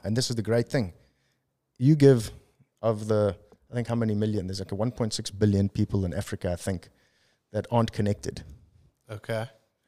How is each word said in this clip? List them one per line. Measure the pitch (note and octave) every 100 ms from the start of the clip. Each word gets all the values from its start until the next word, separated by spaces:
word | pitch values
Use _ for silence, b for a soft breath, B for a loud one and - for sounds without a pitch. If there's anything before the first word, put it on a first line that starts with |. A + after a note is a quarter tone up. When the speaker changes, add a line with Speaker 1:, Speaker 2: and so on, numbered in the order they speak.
Speaker 1:
and | - A2
this | -
is | A2+
the |
great | G#2+ A#2+ A#2
thing, | D3 F#2+ - _ _ _ _ _ _ _ -
you | B2+ D#3
give | C#3 B2+ A2 - - _ _ _
of | A2 G#2+ G#2+
the, | G#2+ G#2 G2 _ _ _
I |
think | A#2+ A#2
how |
many | A#2 A2+
million, | G#2 G#2+ G#2 F2+
there's | F#2+
like | F#2+
a |
one | G2+ A#2
point | A#2+ A2+
six | - G#2+
billion | G2 G#2 G2 G2+
people | - G#2 G2+
in | F#2
Africa, | D#2 - G2 F#2
I | F2
think, | - F2+ - _ _ _ _ _ _
that | G#2+ -
aren't | A#2 A2+
connected. | - G#2 G2+ - - - - _ _ _ _ -
Speaker 2:
Okay. | G#2+ - A2+ A2+ - _ _